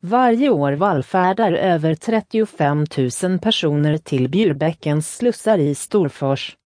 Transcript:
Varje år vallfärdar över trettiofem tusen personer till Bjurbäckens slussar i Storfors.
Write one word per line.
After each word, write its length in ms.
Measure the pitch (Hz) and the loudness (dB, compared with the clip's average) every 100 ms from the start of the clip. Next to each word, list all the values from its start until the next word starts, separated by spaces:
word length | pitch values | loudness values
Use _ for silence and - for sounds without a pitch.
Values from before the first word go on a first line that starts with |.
Varje 480 | 175 233 254 233 277 | 0 2 4 4 2
år 220 | 185 143 | 2 0
vallfärdar 800 | 143 202 160 131 190 180 190 220 | 2 0 0 0 0 0 2 0
över 420 | 165 190 170 156 160 | 0 0 0 0 -2
trettiofem 920 | - 220 - 226 220 - 147 147 151 | -2 -2 -2 -2 -2 0 0 0 -2
tusen 520 | - 131 117 185 185 | 0 -2 -2 -2 -2
personer 580 | 208 226 160 147 151 156 | 0 0 0 0 0 -2
till 320 | - 139 127 | -2 -2 0
Bjurbäckens 880 | 175 214 143 156 165 151 151 156 - | 2 0 2 -2 -2 -2 -2 -4 -2
slussar 420 | 240 226 - 208 | -2 -2 0 2
i 180 | 147 139 | 2 -2
Storfors. 840 | - 214 160 - 135 135 - - | -2 0 0 -2 -2 -2 -4 -16